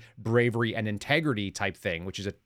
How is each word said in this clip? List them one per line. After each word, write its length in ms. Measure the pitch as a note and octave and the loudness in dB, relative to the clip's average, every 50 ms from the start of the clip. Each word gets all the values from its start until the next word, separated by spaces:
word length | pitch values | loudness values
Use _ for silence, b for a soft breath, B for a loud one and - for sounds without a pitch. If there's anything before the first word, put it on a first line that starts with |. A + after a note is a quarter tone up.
| B B B | B B B
bravery, 560 | - G#2+ A2+ A#2 A#2+ A#2+ B2 A2 A#2 A#2+ A2 - | -8 -2 2 4 4 4 4 4 2 0 0 0
and 140 | A2+ G#2+ | -2 -2
integrity 640 | G#2+ G#2 G2+ - - C#3+ D#3+ D#3 D3+ B2 G#2+ G2+ F#2+ | -2 -2 -4 0 0 2 2 2 2 0 0 -2 -4
type 240 | - - G#2 G2 F2 | -2 -2 -2 -2 -2
thing, 300 | - - G2+ E2+ E2 F2 | -2 -4 -4 -2 -2 -6
which 120 | F#2+ - | -8 -8
is 100 | - F#2+ | -6 -6
a, 60 | G2+ - - _ | -6 -6 -8 _